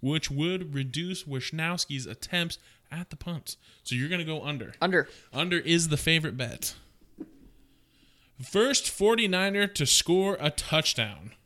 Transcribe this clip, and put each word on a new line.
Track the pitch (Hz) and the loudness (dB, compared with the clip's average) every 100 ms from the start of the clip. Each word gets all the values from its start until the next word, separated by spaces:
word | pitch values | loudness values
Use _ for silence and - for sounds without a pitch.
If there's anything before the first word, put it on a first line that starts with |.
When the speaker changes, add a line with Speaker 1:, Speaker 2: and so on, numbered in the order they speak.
Speaker 1:
which | 131 156 - | 0 0 -2
would | 143 160 185 175 | -2 0 -2 -4
reduce | 143 135 143 170 185 | -4 -4 -4 -6 -6
Wishnowski's | - 135 - 156 160 180 - 139 131 | -6 -8 -6 -4 -4 -4 -4 -6 -8
attempts | 117 - 175 170 - - - _ | -10 -6 -2 -2 -6 -16 -20 _
at | 156 180 | -12 -10
the | 151 | -12
punts. | - 170 - - - - | -10 -10 -10 -14 -16 -18
So | - | -8
you're | 123 139 | -4 -2
gonna | 180 | -2
go | 160 156 | -4 -6
under. | 143 147 110 - | -4 -6 -8 -2
Speaker 2:
Under. | 175 185 131 - - | 4 4 2 -4 -12
Speaker 1:
Under | 123 170 175 | -2 0 0
is | 156 170 165 | 4 4 4
the | 147 | 2
favorite | - 160 151 127 | 4 4 2 -4
bet. | 120 - - - - _ - - - - - - _ _ _ _ _ _ _ _ | -6 -4 -8 -8 -20 _ -20 -16 -16 -16 -20 -20 _ _ _ _ _ _ _ _
First | 131 - 240 277 - | -4 2 4 2 0
forty-niner | - 202 233 220 185 196 202 202 | 2 4 4 2 2 2 2 0
to | 202 139 | 0 4
score | - - 180 190 202 | 4 6 4 4 2
a | 147 | 0
touchdown. | - - 156 156 - 110 95 92 - | -2 -2 0 0 0 -2 -4 -16 -18